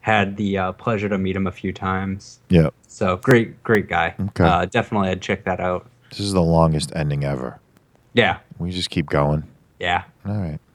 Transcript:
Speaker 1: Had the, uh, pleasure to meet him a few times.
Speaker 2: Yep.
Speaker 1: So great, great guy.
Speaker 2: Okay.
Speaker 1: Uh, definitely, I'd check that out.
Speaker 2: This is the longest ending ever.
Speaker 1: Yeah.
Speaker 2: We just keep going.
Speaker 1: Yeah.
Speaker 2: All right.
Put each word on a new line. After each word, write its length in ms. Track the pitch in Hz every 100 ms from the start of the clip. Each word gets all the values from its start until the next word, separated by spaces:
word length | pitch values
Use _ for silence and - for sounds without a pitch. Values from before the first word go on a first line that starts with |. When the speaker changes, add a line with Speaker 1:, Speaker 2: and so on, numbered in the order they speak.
Speaker 1:
Had 360 | - 107 98 98
the, 180 | 104 98
uh, 120 | 92
pleasure 360 | 92 - 107 101
to 80 | 101
meet 180 | 95 95
him 120 | 95
a 40 |
few 220 | - 95
times. 640 | 90 95 95 98 95 - - _
Speaker 2:
Yep. 260 | 90 78 - _
Speaker 1:
So 300 | - 95 90
great, 440 | - 123 110 -
great 260 | - 110 90
guy. 240 | 85 85 - 98
Speaker 2:
Okay. 160 | -
Speaker 1:
Uh, 220 | 87 87 90
definitely, 440 | 117 107 110 95
I'd 100 | 95
check 220 | - 98 -
that 140 | 90
out. 280 | 90 90 - _ _
Speaker 2:
This 80 | -
is 120 | 101
the 120 | 95
longest 480 | 82 82 82 78 71 -
ending 280 | 73 71 71
ever. 340 | 69 64 - _ _ _ _ _
Speaker 1:
Yeah. 240 | 120 101 85 _ -
Speaker 2:
We 100 | 85
just 200 | 90 87
keep 160 | - 78
going. 360 | 78 71 76 - _ _ _
Speaker 1:
Yeah. 240 | 90 87 - _ 101
Speaker 2:
All 100 | 104
right. 240 | 87 76 _